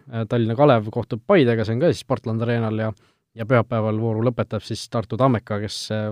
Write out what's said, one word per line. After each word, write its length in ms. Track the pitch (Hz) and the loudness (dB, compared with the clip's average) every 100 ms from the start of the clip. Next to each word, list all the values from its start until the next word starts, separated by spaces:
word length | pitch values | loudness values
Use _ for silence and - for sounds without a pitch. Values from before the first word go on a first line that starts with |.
| - | -12
äh, 140 | 117 110 | -8 -2
Tallinna 260 | 120 110 | 0 0
Kalev 360 | 113 147 117 107 | 4 6 6 2
kohtub 320 | 120 104 117 - | -4 -6 -4 2
Paidega, 380 | 196 123 113 | 4 4 2
see 100 | 107 | 0
on 60 | 113 | 0
ka 100 | 170 | 0
siis 140 | - | 0
Sportland 400 | - 127 - 110 | -2 -4 -4 -4
Arenal 340 | 117 117 113 110 | -2 -2 -2 -2
ja, 120 | 110 104 _ _ _ | -4 -6 _ _ _
ja 120 | 113 110 | -10 0
pühapäeval 500 | 123 107 113 110 107 | 2 2 0 0 0
vooru 240 | 113 110 117 | -2 0 0
lõpetab 340 | 120 110 110 | -2 -2 -4
siis 220 | - 113 - | -6 -10 -6
Tartu 280 | 120 110 110 | -6 -4 0
Tammeka, 420 | 131 113 - 104 | 2 2 -2 -6
kes, 140 | 107 - - | -6 -8 -6
äh, 140 | 107 107 | -4 -4